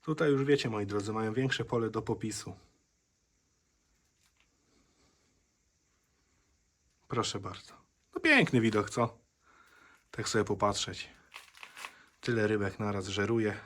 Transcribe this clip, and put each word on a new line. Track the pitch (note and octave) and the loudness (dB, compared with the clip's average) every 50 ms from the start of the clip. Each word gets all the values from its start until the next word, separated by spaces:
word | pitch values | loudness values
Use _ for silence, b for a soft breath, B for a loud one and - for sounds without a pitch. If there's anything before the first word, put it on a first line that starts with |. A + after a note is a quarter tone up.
Tutaj | - - D#3 D#3 E3 D3 | -6 -6 -2 2 2 4
już | C#3+ C3+ C3+ | 4 2 4
wiecie, | C#3+ C#3+ C#3 - A#2+ | 4 4 4 2 -2
moi | A2 G#2 G2+ | -2 -2 -4
drodzy, | G2 G2+ G#2 F#2+ A2 G#2+ | -2 -2 -4 -2 -2 -2
mają | A2 A2 A2 G#2+ | -2 -2 -2 0
większe | B2+ C3 C3 - - A2+ | 0 0 0 0 -2 -2
pole | - B2 A#2 A2+ G#2+ | -2 -2 -2 -2 -2
do | G#2+ A2 | -2 -4
popisu. | G#2+ - A2 G2+ A2 G#2+ G#2 - - - G2 - - _ _ _ _ _ _ _ _ _ _ _ _ _ _ _ _ _ _ _ _ _ _ _ _ _ _ _ _ _ _ _ _ _ _ _ _ _ _ _ _ _ _ _ _ _ _ _ _ _ _ _ _ _ _ _ _ _ _ _ _ _ _ _ _ _ _ _ _ _ _ _ _ _ _ _ _ _ _ _ _ _ _ _ _ _ _ _ _ | -4 -4 -4 -4 -4 -6 -6 -8 -10 -12 -14 -16 -18 _ _ _ _ _ _ _ _ _ _ _ _ _ _ _ _ _ _ _ _ _ _ _ _ _ _ _ _ _ _ _ _ _ _ _ _ _ _ _ _ _ _ _ _ _ _ _ _ _ _ _ _ _ _ _ _ _ _ _ _ _ _ _ _ _ _ _ _ _ _ _ _ _ _ _ _ _ _ _ _ _ _ _ _ _ _ _ _
Proszę | - - A#2+ G#2+ - - G#2 | -4 -2 0 0 0 -4 -6
bardzo. | G2 F#2+ F2+ - - - - - _ _ _ _ _ _ - | -8 -8 -10 -12 -16 -20 -20 -20 _ _ _ _ _ _ -8
No, | F4+ | 0
piękny | - D#4+ D4 B3+ - - C3+ A#2+ | 4 6 6 6 6 6 4 4
widok, | A2+ A2+ G2+ G#2+ G2+ - | 4 4 2 2 0 0
co? | - B2 A#2 A#2 - - _ _ _ _ b b b b b b b b b b b b b b | 0 -2 -2 -2 -4 -14 _ _ _ _ b b b b b b b b b b b b b b
Tak | - - G#2+ - | -10 -8 -6 0
sobie | - A2 G2+ | 0 0 2
popatrzeć. | G2+ G#2 F#2+ G#2 G2+ G2 - - F#2+ F#2 - - - - - - _ - - - - _ - B B B B B B B B B B B B | 2 0 2 2 0 2 0 -4 -6 -8 -12 -12 -14 -16 -20 -20 _ -20 -20 -20 -20 _ -20 B B B B B B B B B B B B
Tyle | - B2 A#2+ A2+ G#2+ | -4 -2 0 2 2
rybek | G#2 A2 G#2 G2 F#2+ - - | 2 2 0 0 -2 -4 -4
naraz | G#2+ G#2 G2+ G2 F#2 | -4 -4 -2 -4 -4
żeruje. | G2+ G2 G#2 G2+ G#2 A#2 A#2 A2 G#2 G2 - - | -4 -2 -2 0 2 2 2 2 0 -2 -4 -10